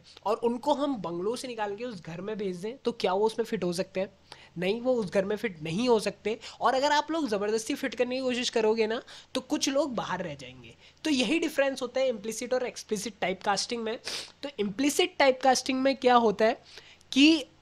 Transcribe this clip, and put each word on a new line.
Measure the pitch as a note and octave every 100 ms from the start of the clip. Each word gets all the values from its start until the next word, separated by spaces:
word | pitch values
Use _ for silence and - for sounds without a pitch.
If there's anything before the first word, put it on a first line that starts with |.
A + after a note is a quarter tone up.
| - - F#3+
और | A#3
उनको | A#3+ A#3+ C#4+
हम | C#4 C#4+ B3
बंगलो | E3+ E3+ G3 A#3+
से | C4
निकाल | A3+ G#3 G3+
के |
उस | B3 G3+
घर | D#3+ E3
में | G3 G#3+
भेज | G3+ F3+
दें, | G#3 C4+
तो | A#3+
क्या | A#3 G3
वो | F#3+ G#3+
उसमें | A3 A3
फिट | G#3+
हो | F3+
सकते | F3 F#3 -
हैं? | G3+ - - - - -
नहीं, | F#3 A3+
वो | B3
उस | B3 G3
घर | G3+ F#3+
में | G#3
फिट | A#3+ E3
नहीं | D3+ E3 B3+
हो | A3
सकते। | G3+ G3 G#3 B3 - -
और | A3
अगर | C4 C#4+
आप | D4 D4
लोग | D#4+ C#4
ज़बरदस्ती | G3+ G#3 A3 A3 C#4+
फिट | C4+ -
करने | A#3+ B3+
की |
कोशिश | C4 A#3+ B3
करोगे | A#3 G#3+ A3+ A3
ना, | A3+ - - -
तो | B3+
कुछ | - D4+ D4+
लोग | C4+ D#4 G#3+
बाहर | D3+ F3+
रह | F3 C#3
जाएंगे। | B2+ B2+ A#2 - - _
तो | D#4
यही | C4+ A3 D#4+
डिफरेंस | E4 - C#4 C4+
होता | A#3+ B3+
है | C4
इम्प्लिसिट | A3 G#3+ A3 B3
और | B3+ -
एक्सप्लिसिट | - - G#3+ A3+ -
टाइप | F3+ F#3+
कास्टिंग | G#3+ G3 - A#3+
में। | A3 B3 - - - -
तो | C#4+ -
इम्प्लिसिट | G#3 G3 C#4 C#4 F4+ -
टाइप | C#4 B3+
कास्टिंग | C4 B3+ - C4
में | C4+ C4+
क्या | B3 B3
होता | A#3 G3 A3
है | C4 - - - - -
कि | C4 D4 D#4+ - _